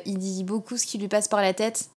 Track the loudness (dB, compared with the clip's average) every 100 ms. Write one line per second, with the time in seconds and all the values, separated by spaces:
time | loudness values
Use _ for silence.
0 | 0 -2 -2 -2 -2 -2 -2 -4 -4 -4
1 | 0 2 4 4 4 2 0 -2 -8